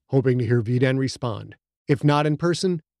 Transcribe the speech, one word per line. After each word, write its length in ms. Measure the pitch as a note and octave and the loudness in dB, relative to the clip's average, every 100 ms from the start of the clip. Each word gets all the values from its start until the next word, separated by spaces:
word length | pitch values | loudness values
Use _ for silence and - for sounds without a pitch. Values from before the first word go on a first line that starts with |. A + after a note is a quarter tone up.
| _ | _
hoping 280 | C3+ C3 B2+ | 0 2 0
to 80 | A2 | 2
hear 160 | A#2+ | 0
Viden 380 | A2 B2 C3 C3 | 2 0 2 0
respond, 560 | C3 - B2 G#2+ G#2+ - _ _ - | -4 -6 -8 -8 -12 -20 _ _ -4
if 160 | C#3 | 0
not 240 | D3 D3 D3+ | 2 2 0
in 100 | D3 | 0
person, 440 | E3+ E3 F#3+ F3 - _ | -2 0 -2 -4 -8 _